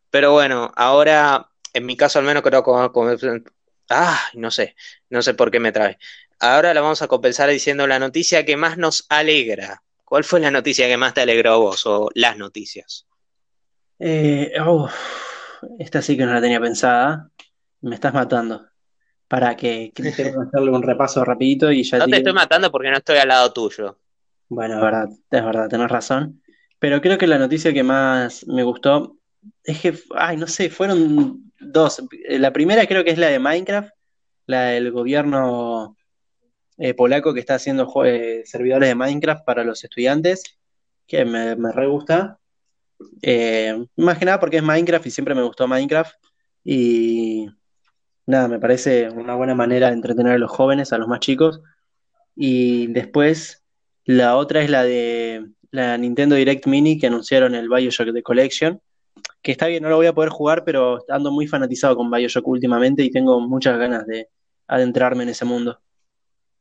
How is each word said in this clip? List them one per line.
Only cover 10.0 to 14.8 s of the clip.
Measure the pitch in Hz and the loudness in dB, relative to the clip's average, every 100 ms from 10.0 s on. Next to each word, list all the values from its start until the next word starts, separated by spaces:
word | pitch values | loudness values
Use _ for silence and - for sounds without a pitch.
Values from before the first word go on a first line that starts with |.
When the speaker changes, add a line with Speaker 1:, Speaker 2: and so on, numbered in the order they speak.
Speaker 1:
¿Cuál | - 143 | -2 -2
fue | 151 175 | 2 0
la | 151 | 2
noticia | 139 147 147 123 | 0 0 0 2
que | 123 | 2
más | 131 | 0
te | 139 | 0
alegró | 123 117 113 | 2 2 4
a | 113 | 4
vos | 104 95 113 | 2 0 -2
o | 104 107 | -2 -2
las | - 117 107 | 0 -2 -2
noticias? | 101 107 101 101 - - _ _ _ _ _ _ _ _ _ - | -12 -16 -16 -18 -18 -20 _ _ _ _ _ _ _ _ _ -8
Speaker 2:
Eh, | 170 156 151 143 143 156 | -4 0 2 0 -2 -2
oh, | 165 165 | 2 2